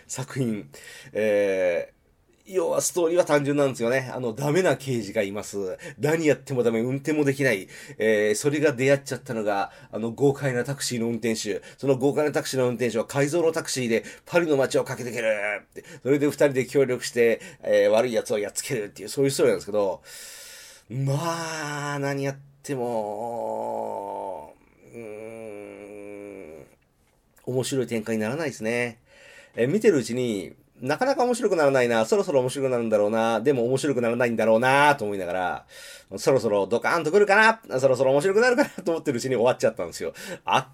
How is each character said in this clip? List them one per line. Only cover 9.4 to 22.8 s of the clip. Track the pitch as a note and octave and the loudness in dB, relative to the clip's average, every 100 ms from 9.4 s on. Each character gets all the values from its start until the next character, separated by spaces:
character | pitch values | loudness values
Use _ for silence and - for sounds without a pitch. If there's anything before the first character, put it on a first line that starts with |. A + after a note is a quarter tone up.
が、 | G#2 G2 G2 - - | -2 -2 -2 -8 -12
あ | G#2 | -6
の、 | A2+ | -6
豪 | A2+ C#3 | 2 2
快 | C3+ C#3+ | 2 0
な | B2 | -2
タ | A#2+ C#3 | -4 -4
ク | |
シ | - B2 | -4 -2
ー | |
の | A#2 | -2
運 | A2+ | -2
転 | A#2 | -2
手。 | A2 G#2 F#2 - - | -2 -2 -6 -8 -4
そ | C3+ | 0
の | C3 | 2
豪 | C#3 | 2
快 | C3+ | 2
な | D3+ | 0
タ | C#3+ | -2
ク | - | -2
シ | C3 | 0
ー | |
の | B2 | 0
運 | A#2 | 0
転 | A#2+ | -2
手 | A2 | -2
は | G#2+ | -2
改 | C#3+ C#3+ | -2 0
造 | E3+ | 2
の | D#3+ | 0
タ | D#3+ | 0
ク | D3+ | -4
シ | C3 | -4
ー | A#2+ | 0
で | A2 - - - | 0 -2 -12 -2
パ | F3 | 0
リ | E3+ | 2
の | C#3 | 2
街 | B2+ C#3+ | 2 0
を | A#2+ | -2
駆 | B2 A#2+ | -6 -8
け | |
抜 | |
け | A#2+ | -4
る | A2 G#2 G#2 G2+ | -2 -2 -4 -6
っ | - | -10
て。 | - - D#3+ | -18 -18 -6
そ | B2+ | 0
れ | C#3+ | 2
で | D3 | 2
二 | |
人 | C3+ D3 | 2 2
で | C3 A#2+ | 2 0
協 | C#3+ C3 | 2 2
力 | B2 - | 0 -2
し | |
て、 | A#2+ A#2 A2 - - | 2 4 2 -4 -8
え | - G#2 G#2 | 2 4 6
ー、 | |
悪 | G#2+ B2+ | 4 4
い | |
奴 | A2 - | 0 -2
を | A2 | -2
や | G2 | -4
っ | |
つ | - | -6
け | - B2 | -6 -6
る | G#2 | -6
っ | |
て | - | -10
い | G#2 | -8
う、 | |
そ | - | 0
う | C#3 | 0
い | |
う | |
ス | C#3 | 2
ト | |
ー | C#3+ | 2
リ | |
ー | |
な | F#2 | 2
ん | |
で | |
す | E2 | -2
け | |
ど。 | G#2 G2 E2+ - - - - - - - - - | -2 -2 -4 -10 -20 -18 -18 -20 -20 -20 -20 -10
ま | B2 C3+ C#3 E3+ E3 E3 D#3+ D3 D3 C#3+ C#3+ | -4 -2 -2 -2 -4 -6 -6 -6 -6 -6 -4
あ、 | |
何 | C#3 C#3 | -4 -2
や | C#3 | -4
っ | C#3 - _ | -6 -12 _
て | - | -8
も、 | C3+ | -4